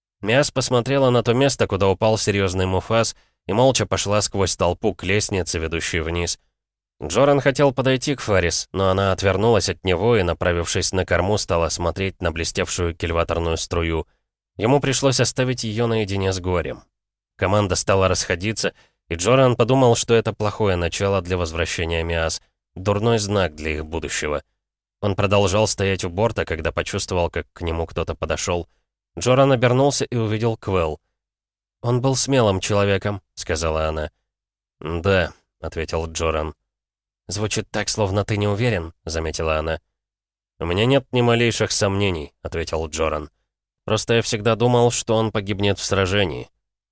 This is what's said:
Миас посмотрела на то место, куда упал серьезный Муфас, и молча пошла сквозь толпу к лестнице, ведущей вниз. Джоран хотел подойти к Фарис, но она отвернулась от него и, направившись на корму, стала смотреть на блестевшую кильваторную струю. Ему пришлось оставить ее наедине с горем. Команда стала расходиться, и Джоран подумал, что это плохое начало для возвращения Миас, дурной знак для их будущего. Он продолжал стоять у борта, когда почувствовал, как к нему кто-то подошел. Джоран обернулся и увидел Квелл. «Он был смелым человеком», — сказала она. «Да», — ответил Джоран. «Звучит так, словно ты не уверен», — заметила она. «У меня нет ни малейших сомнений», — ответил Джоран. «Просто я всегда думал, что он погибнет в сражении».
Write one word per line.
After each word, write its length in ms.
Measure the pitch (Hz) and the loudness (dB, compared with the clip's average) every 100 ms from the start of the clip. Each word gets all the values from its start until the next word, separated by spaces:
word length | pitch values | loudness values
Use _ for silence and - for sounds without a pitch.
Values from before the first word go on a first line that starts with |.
| _ - | _ -8
Миас 300 | 98 143 147 | 0 2 2
посмотрела 580 | - - 123 131 139 131 | 0 0 2 2 2 4
на 140 | 123 | 4
то 100 | 117 | 2
место, 340 | 117 139 - 104 | 2 2 2 0
куда 220 | 95 98 | 2 2
упал 280 | 92 110 110 | 2 2 2
серьезный 480 | - 98 95 92 92 | 0 0 0 0 0
Муфас, 500 | 92 - 113 110 - _ _ - | 0 0 0 0 -4 _ _ -4
и 60 | |
молча 320 | 104 131 123 101 | 2 4 2 0
пошла 360 | 95 98 104 | -2 0 0
сквозь 340 | - 101 92 - | 0 0 0 2
толпу 380 | 87 87 107 | 0 0 -2
к 100 | 85 | -2
лестнице, 560 | 90 104 - 98 85 82 | -2 0 0 -2 -2 -4
ведущей 400 | 80 82 - 85 | -4 -4 -2 -4
вниз. 400 | 80 85 85 - _ _ _ _ _ - | -2 -2 -4 -6 _ _ _ _ _ -12
Джоран 380 | 147 110 143 143 | -4 2 4 4
хотел 340 | 139 131 143 | 2 2 0
подойти 420 | 127 131 131 151 135 | 2 0 0 -2 -4
к 60 | |
Фарис, 460 | - 95 85 - - | 0 0 2 -2 -4
но 160 | 92 95 | 0 2
она 220 | 95 98 | 2 2
отвернулась 580 | 90 98 92 113 104 98 | 0 0 2 4 2 2
от 140 | 85 | -2
него 340 | 92 85 113 113 | -2 0 2 2
и, 60 | |
направившись 680 | 87 80 87 85 82 95 - | 2 0 0 0 -2 -2 -2
на 140 | 92 90 | -2 0
корму, 320 | 87 92 104 | 0 2 0
стала 320 | - 85 80 | 0 0 0
смотреть 520 | - 85 95 95 - | -2 -2 -2 -6 -4
на 100 | 87 | -4
блестевшую 640 | 80 82 - 90 - 85 82 | -2 -4 -4 -4 -2 -4 -4
кильваторную 600 | 85 82 82 82 85 82 | -2 -2 0 -2 -2 -2
струю. 500 | - 87 82 80 - _ _ _ _ - | -2 -2 -2 -4 -6 _ _ _ _ -2
Ему 240 | 110 139 | 2 2
пришлось 380 | 135 123 139 127 | 2 0 0 2
оставить 440 | 120 - 127 123 | 0 0 -2 -2
ее 240 | 113 104 117 | -4 -2 0
наедине 460 | 110 101 98 95 | 0 -2 -2 -2
с 60 | 92 | -2
горем. 440 | 90 90 71 60 _ _ _ _ _ - | -2 -2 -2 -8 _ _ _ _ _ -4
Команда 360 | 92 104 98 87 | 0 2 2 0
стала 320 | - 98 92 | 2 2 4
расходиться, 640 | 90 - 87 104 - 92 - _ _ - | 2 -2 -2 -2 -2 -4 -6 _ _ -8
и 80 | 82 | -2
Джоран 400 | 98 131 131 120 | 2 4 4 4
подумал, 400 | 117 135 123 117 | 2 4 4 4
что 180 | - | 4
это 180 | 113 110 | 2 2
плохое 420 | - 104 - 104 87 | -2 -4 0 0 0
начало 460 | 85 - 98 98 | -2 -2 0 0
для 140 | 87 90 | -2 -4
возвращения 680 | 85 82 82 - 82 82 | -2 -4 -4 -2 -2 -2
Миас, 360 | 82 82 80 - _ _ _ - | -2 -2 -2 -4 _ _ _ -8
дурной 420 | 95 101 117 117 | -2 0 2 0
знак 380 | 98 101 85 76 | 0 0 0 -4
для 160 | 80 | -6
их 140 | 76 78 | -6 -6
будущего. 560 | 82 73 - 76 73 - _ _ _ _ - | -8 -6 -6 -4 -6 -8 _ _ _ _ -6
Он 140 | 101 95 | -4 0
продолжал 500 | 101 101 98 101 107 | 2 2 4 2 2
стоять 380 | - 98 92 | 0 -2 -2
у 60 | 90 | -4
борта, 360 | 87 113 104 82 | -2 -2 -2 -4
когда 260 | 82 82 | -4 -4
почувствовал, 600 | 87 - 98 - 92 85 | -4 -4 -4 -2 0 0
как 160 | 82 - | -2 -8
к 80 | - | -6
нему 260 | 85 82 80 | -4 -4 -4
кто-то 260 | 87 80 | -4 -6
подошел. 540 | 80 80 76 - 87 - _ _ _ _ 85 | -4 -4 -4 -2 -4 -4 _ _ _ _ -2
Джоран 340 | 113 131 135 | 2 4 4
обернулся 540 | 123 123 127 139 - 117 | 4 4 4 2 2 -2
и 100 | 120 | -2
увидел 400 | 110 107 117 110 | -2 0 -2 -2
Квелл. 440 | - 92 80 76 _ _ _ _ _ _ _ _ | -2 0 0 -4 _ _ _ _ _ _ _ _
«Он 200 | 120 123 | -2 0
был 140 | 135 127 | 2 0
смелым 440 | - 135 107 92 | 2 4 4 2
человеком», — 640 | - 101 101 98 104 98 _ - | 0 2 2 0 -2 -8 _ -12
сказала 520 | - 78 80 78 78 | -6 -2 -2 -2 -2
она. 240 | 78 76 _ _ _ _ _ _ - | -4 -6 _ _ _ _ _ _ -12
«Да», — 540 | 78 85 95 95 78 - _ _ | -8 -4 0 2 0 -6 _ _
ответил 500 | 80 85 78 82 82 | -10 -8 -6 -4 -6
Джоран. 420 | 80 82 78 78 - _ _ _ _ _ _ - | -4 -2 -2 -4 -8 _ _ _ _ _ _ -8
«Звучит 420 | 98 107 113 - | -4 -4 -4 -6
так, 200 | 107 101 | -6 -4
словно 360 | - 98 101 - | -2 0 0 -2
ты 120 | 104 | -2
не 100 | 104 | -2
уверен», — 460 | 101 120 95 82 - 82 | 0 0 -2 -6 -12 -8
заметила 520 | 80 80 76 80 78 | -6 -4 -4 -2 -2
она. 220 | 78 80 _ _ _ _ _ _ _ - | -2 -6 _ _ _ _ _ _ _ -8
«У 60 | 85 | -4
меня 200 | 92 120 | 0 2
нет 220 | 135 - | 2 0
ни 100 | 123 | 0
малейших 500 | 120 117 117 - 107 | 2 2 2 0 -2
сомнений», — 640 | - 101 98 101 82 71 _ | 0 0 2 0 -2 -8 _
ответил 440 | - 82 80 80 80 | -8 -6 -4 -4 -4
Джоран. 420 | 78 80 76 76 _ _ _ _ _ - | -2 -2 -2 -8 _ _ _ _ _ -4
«Просто 300 | 107 - 117 | -2 0 0
я 60 | |
всегда 340 | - 110 110 110 | 0 -2 0 2
думал, 360 | 120 120 120 | 4 4 4
что 240 | - - 110 | 2 0 0
он 160 | 110 | 0
погибнет 480 | 110 98 98 101 95 | -2 -4 0 0 0
в 40 | |
сражении». 640 | - 98 92 104 90 62 - _ _ _ _ | 0 0 2 2 0 -2 -12 _ _ _ _